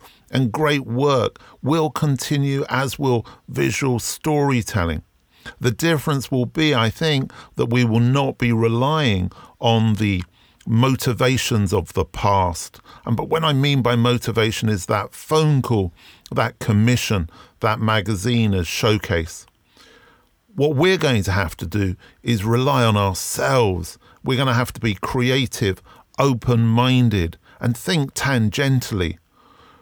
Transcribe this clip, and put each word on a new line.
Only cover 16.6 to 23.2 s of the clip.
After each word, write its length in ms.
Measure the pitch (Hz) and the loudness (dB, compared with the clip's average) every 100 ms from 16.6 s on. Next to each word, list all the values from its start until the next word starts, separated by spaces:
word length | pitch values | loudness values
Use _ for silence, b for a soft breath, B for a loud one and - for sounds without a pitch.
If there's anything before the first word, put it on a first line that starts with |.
| - 104 113 123 - 104 82 B B B | 0 2 4 2 0 -2 -4 B B B
that 200 | 110 110 | -2 0
magazine 760 | 110 110 110 101 113 120 110 95 | 0 0 0 -2 0 0 2 0
as 120 | 87 | -2
showcase. 800 | - 117 107 - 87 82 - - _ b b b b b b b b _ - | 0 0 0 0 -4 -4 -10 -20 _ b b b b b b b b _ -2
What 180 | 147 135 | 0 2
we're 220 | 180 185 | 2 4
going 240 | 156 117 | 2 2
to 100 | 95 | 0
have 240 | 95 85 - | 0 -2 -4
to 100 | 85 | -6
do 280 | 104 98 95 B B | -2 -2 -4 B B
is 200 | 123 113 | -2 -2
rely 400 | 104 117 131 135 | 2 2 2 2
on 140 | 117 104 | 4 4
ourselves. 1040 | 101 90 | 2 -2